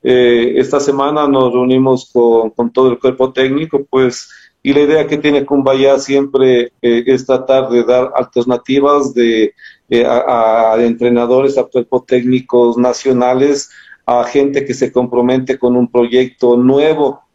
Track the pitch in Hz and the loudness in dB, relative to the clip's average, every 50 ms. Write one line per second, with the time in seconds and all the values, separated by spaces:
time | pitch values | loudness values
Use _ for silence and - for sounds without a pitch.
0 | _ 127 127 127 123 120 120 117 117 123 - 131 127 - - 143 139 143 139 139 | _ 2 2 4 4 2 2 2 0 0 0 -2 -2 0 -2 -2 -2 -2 -2 -2
1 | 135 147 151 151 151 139 139 135 131 123 117 123 127 127 127 131 131 131 131 123 | -2 -2 -2 -2 0 0 0 0 0 0 0 0 0 0 0 2 2 0 0 -2
2 | - _ _ 123 120 117 117 113 113 110 - - 120 117 _ 131 131 131 120 - | -4 _ _ 0 2 4 2 2 0 -2 -4 -4 -6 -4 _ 0 0 0 0 0
3 | - 131 127 127 131 131 131 135 131 135 135 143 160 160 - 139 143 _ - 131 | -2 -4 -2 0 -4 -4 -2 -2 -2 -2 -2 -4 -6 -4 -4 -6 -6 _ -2 0
4 | 131 123 120 - - - - - - _ _ _ _ 139 139 147 147 143 156 156 | 0 0 -2 -6 -16 -20 -20 -20 -20 _ _ _ _ 0 2 2 2 2 2 0
5 | 143 - 147 147 143 151 143 139 139 - 143 139 131 135 135 135 135 135 139 135 | 0 -2 -4 -2 0 0 0 0 0 0 -2 0 0 0 0 2 2 2 2 0
6 | - - 139 139 139 139 139 135 131 131 127 120 120 120 _ _ - 120 120 117 | -2 -2 -2 -2 -2 0 0 2 2 4 2 2 0 -2 _ _ -2 0 0 0
7 | 120 135 131 131 131 - 131 127 - - 131 131 131 113 120 123 113 113 123 127 | 2 0 0 -2 0 -2 -2 -2 0 0 0 0 0 0 0 0 0 2 0 0
8 | 127 127 - 127 120 - _ 123 120 127 127 120 _ - 131 139 139 143 143 147 | 0 -2 -4 -4 -6 -2 _ -4 -2 -2 -4 -4 _ -2 -2 0 2 2 2 2
9 | 135 131 - 120 117 117 113 110 107 101 _ _ - - - _ _ _ 117 117 | 0 -2 -2 0 0 0 2 0 0 -2 _ _ -20 -20 -20 _ _ _ 0 0
10 | 123 131 120 123 - - 127 117 113 110 110 117 113 113 110 117 120 117 117 117 | 0 2 0 0 0 0 0 0 2 2 2 2 2 2 2 2 0 0 -2 0
11 | 120 123 120 120 117 120 127 131 135 135 139 135 120 - - 127 120 _ 131 127 | 0 0 0 0 0 2 0 2 2 0 0 -2 -4 -2 -4 -6 -4 _ -4 -6
12 | - _ 131 127 120 127 127 127 127 _ - 120 120 120 117 123 123 127 120 - | -2 _ -4 -2 0 0 -2 -2 -4 _ 0 2 2 2 2 0 -2 -2 -2 -2
13 | - 135 127 120 123 123 127 127 139 143 143 139 - _ - - - - - _ | -2 -2 0 0 0 0 0 0 0 0 0 -2 -6 _ -20 -20 -20 -20 -20 _
14 | _ - 120 123 120 - - 143 139 139 139 147 139 - 120 - 131 117 - 127 | _ -2 -2 0 -2 0 0 0 0 0 -2 -4 -6 -6 -4 -4 -4 -2 -2 -2
15 | 123 120 - 120 120 123 131 131 131 131 127 - - 123 123 123 123 117 - 127 | -2 0 -2 -2 0 0 0 -2 -2 -4 -6 -2 -2 0 0 0 -2 0 0 -2
16 | 120 120 117 127 127 127 _ _ - 120 120 120 123 127 135 143 147 156 156 151 | 0 2 0 0 0 -2 _ _ 0 2 2 4 2 2 2 2 2 0 0 0
17 | 147 139 139 - _ _ | -2 -2 -4 -8 _ _